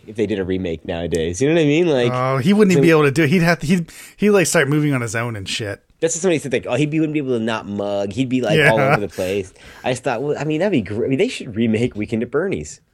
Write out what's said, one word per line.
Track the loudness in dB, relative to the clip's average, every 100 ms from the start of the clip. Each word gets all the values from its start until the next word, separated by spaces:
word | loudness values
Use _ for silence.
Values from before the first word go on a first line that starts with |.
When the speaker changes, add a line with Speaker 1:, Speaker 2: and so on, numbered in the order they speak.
| -10
Speaker 1:
if | -4
they | -2
did | -2
a |
remake | -2 -2 -2 -6 -6
nowadays. | -6 -2 -2 -2 0
You | 2
know | 2
what |
I | 2
mean? | 2 2
Like, | 2 0
Speaker 2:
Oh, | 0 -2 0
he | 2
wouldn't | 4 4
even | 4
Speaker 1:
so | 4
Speaker 2:
be |
able | 4
to | 4
do | 2
it. | 2
He'd | 4
have | 2 2
to, | 0
he'd, | 0 -2 -12 -16 -2
he'd, | 2
like, | 4 2
start | 2 2
moving | 2 0
on | 0
his | -2 -4
own | -4 -6
and | -8
shit. | -6 -6 -10 _ -4
Speaker 1:
That's | -4 0
what |
somebody | 0 0
said. | 0
Like, | -4 -2
oh, | 0
he | 0
wouldn't | 0 0
be | -2
able | -2 0
to |
not | 0 -2 -4
mug. | -4 -2 -2 -2
He'd | -2 -2
be, | 0
like, | 2 4 4
all | 4
Speaker 2:
Yeah. | 4
Speaker 1:
over | 2
the | -2
place. | -4 -2 -2 -6 -12 -20 -8 -4
I |
just | -4
thought, | -2 -4
well, | -4 -4
I |
mean, | -2 -2
that'd | 0
be | 0
great. | -2 -4 -2
I |
mean, | 0
they | 0
should | -4 -8 -2
remake | 0 2 0 -4
Weekend | -4 -4
at | -2
Bernie's. | -2 -2 -4 -8 -16 _